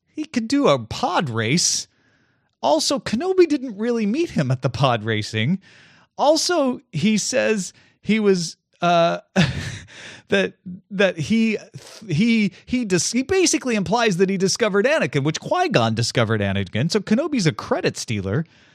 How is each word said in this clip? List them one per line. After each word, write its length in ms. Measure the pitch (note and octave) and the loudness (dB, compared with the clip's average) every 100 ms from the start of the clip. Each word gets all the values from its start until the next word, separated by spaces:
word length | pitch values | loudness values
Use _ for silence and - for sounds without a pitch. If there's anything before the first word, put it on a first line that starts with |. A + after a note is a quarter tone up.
| _ | _
He 180 | - | -12
could 240 | D#4 A#3+ A3+ | -6 -4 0
do 200 | C#4 C4 | 2 4
a 100 | C#3 | 2
pod 520 | A2 - C4 F4 D#3+ | -2 -4 -2 -2 -2
race. 560 | A2+ A2 E3 - - - _ _ _ _ _ _ _ | -2 0 0 0 -2 -8 _ _ _ _ _ _ _
Also, 380 | A3+ D4+ - C4+ | 0 2 0 -4
Kenobi 500 | - A3 F4+ F#4 E4+ | -4 -4 -2 4 4
didn't 300 | C#4+ B3+ G3 | 2 -4 -6
really 280 | A#3 A#3 G#3 | -2 0 0
meet 240 | C4 E4+ | 0 -2
him 200 | - C3 | -2 -2
at 120 | B2+ | 0
the 80 | C3+ | -2
pod 340 | - C#3+ A#2 | 0 2 2
racing. 560 | G#2+ A2 G#2 A2 A2+ F#3+ _ - - _ _ - | 0 -4 -2 -4 -2 -2 _ -20 -20 _ _ -2
Also, 640 | B3+ D#4 - F4 C4+ B3+ - | 2 2 2 0 0 -2 -8
he 260 | D3+ F#3+ G#3+ | -2 0 0
says 540 | - - G#3+ A3 F3+ - _ _ | 0 0 0 0 -4 -12 _ _
he 200 | - A3 | -2 2
was, 360 | G#3 F#3+ E3 - _ - | 4 2 0 -12 _ -4
uh, 380 | F3 E3+ E3+ F3 - | 0 2 2 0 -4
<laughs> 920 | - C#3+ - - - - - - - - | 0 0 0 -8 -12 -18 -20 -20 -16 -2
that, 260 | G3 F#3 - F#3 F3+ - | 0 0 -4 -16 -16 -10
that 280 | G3 G3 E3 | 0 0 0
he, 400 | C#3+ A3+ A3+ G#3 - - - - G#3+ | 0 2 2 -2 -8 -20 -20 -18 -4
he, 440 | D3+ A#3 A3+ G3+ - - | 0 2 4 2 -2 -4
he 180 | B3 | -4
dis-, 280 | A3 F3+ - | 0 0 0
he 100 | A#3+ | -2
basically 520 | C4 F#4+ E4+ D4+ B3+ | 0 2 2 0 -2
implies 420 | A3 E3+ A3+ A#3 E3+ | -2 0 2 2 2
that 120 | F#3+ | 0
he 60 | G3 | 2
discovered 500 | F#3 - A3 G3 A#3 | 0 0 0 2 2
Anakin, 380 | D#4 E3+ D3 | 2 0 -2
which 160 | C#3 D#3+ | -2 -4
Qui-Gon 540 | - F4+ F4+ F3 A2+ | -4 -2 2 2 2
discovered 460 | A2+ A#2 - G#2+ A2 | 0 -2 0 0 0
Anakin. 500 | G2 G2 F#2+ G#2 D#3+ | 0 -2 -4 -2 0
So 100 | G#3+ | -2
Kenobi's 460 | - A3 D#4+ C#4 D#3+ | 0 0 0 0 -2
a 60 | |
credit 440 | G#2+ - C#4 D3+ - | -2 -4 -2 -2 -4
stealer. 480 | - G#2+ F#2+ A2+ E3 _ _ | -6 -4 -2 -2 -4 _ _